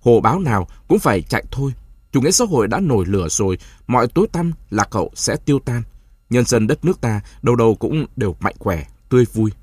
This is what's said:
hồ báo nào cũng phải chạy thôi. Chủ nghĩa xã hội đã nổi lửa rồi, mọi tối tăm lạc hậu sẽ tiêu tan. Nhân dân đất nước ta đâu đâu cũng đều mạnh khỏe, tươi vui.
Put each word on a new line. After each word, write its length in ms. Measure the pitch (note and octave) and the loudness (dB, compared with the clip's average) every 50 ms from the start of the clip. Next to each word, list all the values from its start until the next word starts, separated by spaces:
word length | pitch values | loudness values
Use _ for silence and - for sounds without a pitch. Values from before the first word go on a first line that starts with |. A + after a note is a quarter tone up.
hồ 180 | _ A#2+ A#2 G#2+ | _ 4 4 4
báo 200 | - A2 C#3 F#3+ | 4 2 0 0
nào 280 | F#3+ C#3+ A2 G2 F2 - - - _ | 0 0 0 -2 -2 -6 -12 -20 _
cũng 120 | - E3+ A3 | 0 0 2
phải 220 | - D3 G#2+ F#2 | 2 0 0 0
chạy 220 | E2 - A#2 - - - | -2 -4 -4 -4 -4 -6
thôi. 200 | - B2+ C#3 C#3 B2 - - - - _ _ _ | -8 -6 -6 -6 -8 -10 -18 -20 -20 _ _ _
Chủ 100 | - C3+ | -2 0
nghĩa 100 | A#2+ D#3 | 0 2
xã 140 | - - A#3+ | 0 0 0
hội 220 | G#3 E3+ B2 G#2 | 0 2 0 2
đã 120 | G#2 A2+ - | 0 0 -2
nổi 260 | G3 D#3+ B2+ G2+ F2+ | 0 2 2 0 2
lửa 200 | F2 G2+ G2 E2+ D#2+ | 0 0 -2 -2 -2
rồi, 280 | - - G#2 F#2+ F#2 - - - - _ - | -2 -2 -2 -2 -2 -4 -8 -20 -20 _ -6
mọi 200 | - A#2+ B2 A#2+ | 0 2 2 2
tối 200 | A#2+ - E3 G#3 A3 | 2 0 -2 -2 0
tăm 200 | - E3+ E3+ E3+ D#3+ - - _ | -2 -4 -4 -4 -6 -8 -12 _
lạc 180 | G2 G#2+ G2+ - | -4 -4 -2 -2
hậu 200 | - G#2 E2+ - - | -2 -4 -4 -4 -6
sẽ 200 | - - - G#2+ - - | -6 -4 -4 -4 -4 -2
tiêu 140 | - C#3+ C3 | -2 -2 -2
tan. 240 | - - A#2+ A#2+ A2+ - - - _ _ - _ _ _ | -2 -4 -6 -6 -8 -10 -18 -20 _ _ -20 _ _ _
Nhân 160 | A2+ B2 A#2+ | 0 0 2
dân 220 | - B2 A2+ A2 | 2 2 0 2
đất 180 | G#2+ B2+ - - | 0 -2 0 0
nước 160 | E3 F#3+ - | -2 -2 0
ta 200 | - A#2 G#2+ G#2 - - - - | -2 -4 -4 -4 -6 -10 -18 -4
đâu 140 | - A#2 B2 | 0 0 2
đâu 200 | A#2 A2+ A2+ G#2 | 4 4 4 2
cũng 300 | - - - D3 D#3 C#3+ - - | 2 -2 -4 -2 -4 -4 -6 -6
đều 200 | - G#2+ G2 D#2+ - | -4 -4 -4 -4 -4
mạnh 160 | - G2+ - - | -6 -6 -6 -4
khỏe, 260 | - G#2+ F2+ D#2 C#2+ - - _ _ - | -6 -4 -4 -4 -6 -12 -18 _ _ 0
tươi 160 | B2 B2 A#2+ - - | 2 2 2 2 0
vui. 180 | A2 A2 G#2+ G2+ - | -2 -2 -2 -2 -6